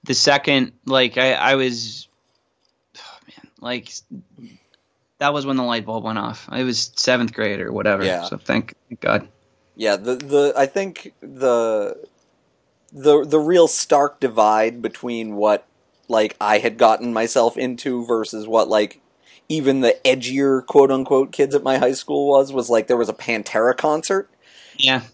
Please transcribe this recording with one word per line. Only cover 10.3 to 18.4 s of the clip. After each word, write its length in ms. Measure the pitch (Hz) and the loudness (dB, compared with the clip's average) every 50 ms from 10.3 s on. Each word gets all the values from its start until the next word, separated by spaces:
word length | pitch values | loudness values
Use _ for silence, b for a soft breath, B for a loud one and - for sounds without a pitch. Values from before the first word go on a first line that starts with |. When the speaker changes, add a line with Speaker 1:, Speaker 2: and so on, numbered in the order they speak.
| 143 143 143 143 - | 2 2 2 2 2
Speaker 2:
I 100 | 135 139 | 0 0
think 480 | 135 - 196 196 196 165 - - - _ _ | 0 0 -6 -6 -6 -8 -14 -20 -20 _ _
the, 760 | - 139 139 131 131 127 120 117 117 113 110 107 101 98 98 - - - _ _ _ _ _ _ _ _ _ _ _ _ _ _ _ _ | -20 -20 -10 -2 0 2 2 2 2 0 -2 -2 -2 -4 -8 -12 -16 -20 _ _ _ _ _ _ _ _ _ _ _ _ _ _ _ _
the, 320 | - 139 135 151 147 151 139 | -20 0 4 4 4 4 4
the 160 | 147 143 156 | 2 0 0
real 260 | 151 156 180 180 170 | 2 4 6 6 6
stark 540 | 160 - - - - 156 143 143 143 - _ | 4 4 -4 0 2 2 2 2 0 -2 _
divide 600 | - 127 110 113 107 107 107 110 110 113 117 120 | -4 -4 2 2 2 4 4 2 2 0 -2 -6
between 540 | 113 113 - - - 123 120 113 113 110 104 | -10 -10 -10 -8 -10 -10 -8 -8 -8 -8 -4
what, 320 | 101 104 107 104 101 - _ _ _ _ _ _ _ _ | 0 2 2 2 0 -2 _ _ _ _ _ _ _ _
like, 300 | _ 117 110 107 107 - _ | _ 0 0 0 0 -2 _
I 180 | 104 104 107 107 | 0 2 2 2
had 200 | - 117 107 113 | 2 0 2 4
gotten 340 | 123 113 110 - 120 120 | 4 4 4 2 0 -4
myself 440 | 117 110 113 117 - 131 117 117 - | -2 -2 -2 0 2 2 2 2 0
into 500 | - 127 127 123 117 - 143 127 120 117 | -2 -6 -6 -6 -6 -6 -6 -6 -6 -4
versus 400 | 117 120 113 110 - - 110 | -2 -2 -2 -2 -6 -8 -12